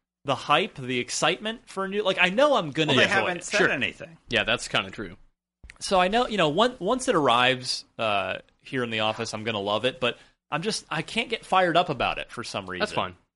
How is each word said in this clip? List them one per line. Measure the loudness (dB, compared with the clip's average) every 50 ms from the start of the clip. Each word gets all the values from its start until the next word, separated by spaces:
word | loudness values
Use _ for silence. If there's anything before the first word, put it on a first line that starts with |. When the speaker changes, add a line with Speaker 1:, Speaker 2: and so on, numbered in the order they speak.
| _ _ _ _ -4
Speaker 1:
the | -4 -4
hype, | -2 2 2 4 4 2 0 -6
the | -10 -6 -4 -2 -2
excitement | -2 -4 -2 0 0 0 0 0 -4 -8 -10 -10 _
for | -12 -8 -8 -6
a |
new, | -4 -4 -2 -2
like, | 0 2 4
I | 4 4
know | 4 4 4 4 4
I'm | 2 0 0
gonna | -2 0 0 2
Speaker 2:
Well, | 4
they | 4 4
Speaker 1:
enjoy | 4 4
Speaker 2:
haven't | 2 0 0 -4
Speaker 1:
it. | -6 -6
Speaker 2:
said | -2 0
Speaker 3:
Sure. | 2 2 2
Speaker 2:
anything. | 2 0 -2 -4 -6 -8 -14 -18 -18 -18 _ -2
Speaker 3:
Yeah, | 0 0 2
that's | 2 0 -2 -2
kinda | -2 -2 -2 -2 -2
true. | -6 -10 -12 -12 -12 -18 -20 _ _ _ _ _ _ _ -20 -20 -16 -10
Speaker 1:
So | -4 2 4 4
I | 4
know, | 4 2 0 0
you | 0 0
know, | 2 2 2
one, | 4 2 2 2 0 -2
once | -2 -2 -2 0 0
it | 0 2
arrives, | 4 4 4 6 6 6 4 2 2 -2 -6 -6 -6 -8 _ _ -4
uh, | -2 0 0 0 0 -2 -6 -8 -10 _ _ _
here | -14 -8 -6 -4 -4
in | -2
the | -2 0
office, | 0 0 0 -2 -6 -6 -6
I'm | -6 -4
gonna | -4 -4 -2
love | 0 0 0 2 0
it, | 0 -2 0
but | -2 -2 -2 -4 -12 _ _ _ _ -8
I'm | -6 -4
just, | -4 -4 -4 -6 -6 -6
I | -6 -6
can't | -6 -6 -4 -6 -4 -4
get | -6 -8 -4
fired | 0 2 2 4 4 4
up | 2 2 2
about | 0 -2 -2 -2 -2 -4
it | -8 -10
for | -10 -12 -10
some | -8 -8 -8 -8 -6
reason. | -4 -4
Speaker 3:
That's | -4 -2 -2
fine. | -4 -4 -4 -6 _ _ _ _